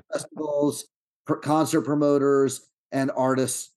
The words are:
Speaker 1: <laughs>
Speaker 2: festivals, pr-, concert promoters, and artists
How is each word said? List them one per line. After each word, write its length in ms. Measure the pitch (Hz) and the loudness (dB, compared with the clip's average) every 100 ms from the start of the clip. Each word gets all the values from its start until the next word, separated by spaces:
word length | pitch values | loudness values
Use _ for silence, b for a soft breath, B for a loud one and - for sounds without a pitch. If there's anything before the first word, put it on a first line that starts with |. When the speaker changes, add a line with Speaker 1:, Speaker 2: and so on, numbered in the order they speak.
Speaker 1:
<laughs> 80 | - | -4
Speaker 2:
festivals, 760 | 147 - - 151 143 143 - - _ _ _ - | -8 -10 -8 -4 0 0 -2 -10 _ _ _ -6
pr-, 80 | 147 | -4
concert 460 | 139 156 151 160 | 0 0 2 0
promoters, 800 | 117 147 147 143 139 139 135 131 - _ _ | 0 0 2 4 4 4 2 -2 -14 _ _
and 160 | 135 135 - | -4 -2 0
artists 560 | 131 131 127 - - | 0 2 0 -4 -10